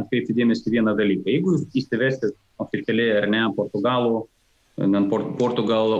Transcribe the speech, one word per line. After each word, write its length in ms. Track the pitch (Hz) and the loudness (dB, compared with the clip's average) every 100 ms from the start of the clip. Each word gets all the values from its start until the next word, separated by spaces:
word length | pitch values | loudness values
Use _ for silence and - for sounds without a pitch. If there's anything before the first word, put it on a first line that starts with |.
atkreipti 340 | - 123 - | -2 -2 0
dėmesį 320 | 113 120 110 - | 0 2 0 0
į 60 | |
vieną 200 | 117 110 104 | 0 2 2
dalyką. 300 | 104 92 95 | 0 0 0
Jeigu 220 | 147 185 | 0 2
jūs 140 | 160 - 131 | 0 0 -4
įsivesit 560 | - 113 131 135 143 - _ - | -2 -2 0 0 -4 -6 _ -12
oficialiai 640 | - 104 110 113 117 104 | -8 -6 -2 0 2 2
ar 80 | 104 | 2
ne 140 | 110 113 | 0 0
portugalų, 680 | 101 104 101 117 127 120 113 - _ _ _ _ - | -2 -4 -2 0 0 0 -2 -4 _ _ _ _ -2
e, 60 | 98 101 98 | 2 2 2
Por-, 160 | 107 95 - | 0 -2 -2
Portugal 560 | 123 117 107 110 110 | -2 0 0 2 2